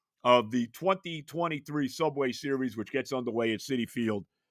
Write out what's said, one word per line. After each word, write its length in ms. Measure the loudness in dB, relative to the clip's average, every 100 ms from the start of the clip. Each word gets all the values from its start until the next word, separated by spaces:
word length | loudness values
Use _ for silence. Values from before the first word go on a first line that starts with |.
| _ _
of 260 | 6 6 6
the 160 | 0 -2
twenty 540 | -2 0 0 -2 -8
twenty-three 680 | -8 -4 -2 -4 -4 -4 -2
Subway 420 | 0 0 0 -2
Series, 440 | -2 -2 0 -2 -4
which 160 | -4
gets 220 | -4 -2
underway 400 | -4 -2 0 0
at 60 | 0
Citi 280 | -2 -2 -2
Field, 380 | -2 0 -2 -6 _ _